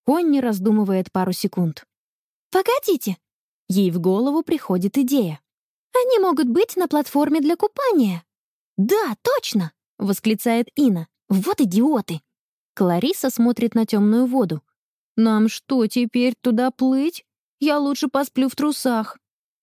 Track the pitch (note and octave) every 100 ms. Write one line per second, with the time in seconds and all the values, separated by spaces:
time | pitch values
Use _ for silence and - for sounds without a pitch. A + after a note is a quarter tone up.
0 | - D#4+ E4+ C#4+ B3 G3+ G3 G#3+ G3+ F#3+
1 | F3+ F#3+ F#3 F3+ G3 - E3+ - - _
2 | _ _ _ _ _ F#4 F#4+ C5 - D#4
3 | - F3+ _ _ _ _ - F#3+ F#3+ F3
4 | F3 F#3+ C4 D4+ - D#4 - F#3 G3 C#4
5 | B3+ C#4 F#3 D3+ _ _ _ _ _ B4
6 | B4+ A#4 F#4+ C#4+ B3+ B3+ A#4 F#4 F4 D4+
7 | C#4+ C#4+ D4 D#4 C#4+ E4+ G#4+ - C5+ F4+
8 | G#3+ E3+ - _ _ _ _ - G#3 G4+
9 | F4+ G#3+ - C5+ - G#3 E3 - _ -
10 | G3+ G3 A3 G#3+ A#3+ A#3 A#3+ - C4+ F3
11 | E3 _ - F#3+ A3+ G4+ A#3 F#3 C4 C4+
12 | - D#3+ - _ _ _ _ - F#3 E3+
13 | C4+ G4 C4 - A#3 A#3+ A#3 A3+ A3 G#3
14 | G#3 A3+ B3+ C4 F#3+ D#3 - _ _ _
15 | _ - A3+ G#3+ A3 - - C4+ G#3+ B3
16 | A#3+ B3 B3 A#3 B3+ A3+ B3+ - C4 C4
17 | D4+ - - _ _ _ D4 D4 C#4 C#4+
18 | D4 C#4 C#4+ - C4 - D4 C#4+ C4 A3+
19 | G#3+ - _ _ _ _